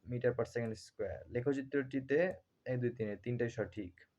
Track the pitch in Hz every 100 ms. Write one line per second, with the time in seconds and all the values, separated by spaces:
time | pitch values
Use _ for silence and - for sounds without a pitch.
0 | - 123 120 120 113 - 117 107 - _
1 | 98 82 - 120 123 139 135 143 131 135
2 | 131 143 180 185 _ _ - 127 120 120
3 | 110 101 - 123 117 - 104 - 92 -
4 | -